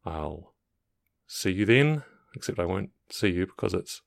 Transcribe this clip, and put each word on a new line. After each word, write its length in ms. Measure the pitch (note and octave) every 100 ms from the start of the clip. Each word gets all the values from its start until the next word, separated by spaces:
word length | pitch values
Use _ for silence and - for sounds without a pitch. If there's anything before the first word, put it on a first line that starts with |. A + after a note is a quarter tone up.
I'll 500 | - D#2+ D2+ D#2 - _ _ _ _ _ _ _ _
see 260 | - G2+
you 140 | F#2 G#2
then, 380 | B2 D3 D3+ - _ _ -
except 240 | - -
I 60 | F2
won't 240 | F#2+ G2+ _ _
see 200 | - G#2
you 160 | F2 F#2
because 280 | - G#2+
it's 280 | F#2 - -